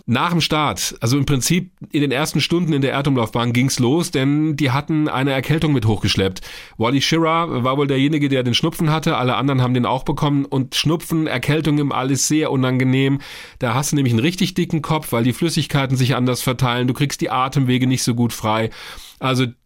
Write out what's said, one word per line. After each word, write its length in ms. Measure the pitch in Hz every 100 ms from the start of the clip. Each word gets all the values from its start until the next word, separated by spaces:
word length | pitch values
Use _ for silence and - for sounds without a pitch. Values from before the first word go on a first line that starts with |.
| -
nach 240 | 120 165
dem 120 | 170
Start, 540 | - 156 147 95 - -
also 160 | 117 139
im 80 | 139
Prinzip 460 | 139 - 170 180 _ -
in 100 | 156
den 100 | 143
ersten 300 | 123 151 156
Stunden 320 | 139 170 170
in 100 | 147
der 80 | 131
Erdumlaufbahn 600 | 123 139 135 110 123 120
ging's 260 | 117 131 -
los, 320 | 123 160 165
denn 440 | 143 135 147 156 147
die 140 | 143
hatten 380 | 135 147 156 151
eine 240 | - 143
Erkältung 420 | 135 - 156 160
mit 140 | 139 110
hochgeschleppt. 540 | 107 101 - 95 92 - - - -
Wally 240 | 113 135
Schirra 640 | - 165 160 165 170 127
war 120 | 123 139
wohl 120 | 143
derjenige, 420 | 135 139 156 143
der 140 | 131
den 100 | 127
Schnupfen 380 | 117 160 160 160
hatte, 260 | 156 165 127
alle 200 | 127 110
anderen 260 | 135 135
haben 100 | 127
den 140 | 123 113
auch 160 | 127
bekommen 420 | - 151 151 143 139
und 300 | 135 127 -
Schnupfen, 500 | 147 165 - 165 156
Erkältung 540 | 127 - 151 160 147
im 120 | 143
All 200 | 120 131
ist 160 | 139 -
sehr 240 | 151 151
unangenehm. 640 | 135 127 127 131 131 135 139 - - - -
Da 160 | 123
hast 180 | 117 147
du 40 | 147
nämlich 180 | 135
einen 80 | 117
richtig 320 | 139 185 196
dicken 300 | - 175 165
Kopf, 280 | 143 156 151
weil 120 | 117
die 100 | 120
Flüssigkeiten 640 | 120 170 156 139 143 135 131
sich 180 | 127 123
anders 280 | 127 123
verteilen, 440 | - 127 127 120 123
du 60 |
kriegst 260 | 123 143 -
die 120 | 170
Atemwege 560 | 127 131 139 127 127 127
nicht 160 | 127
so 100 | -
gut 200 | 117 120
frei. 360 | - 110 110 113 - - - - -
Also 300 | 131 127 127 -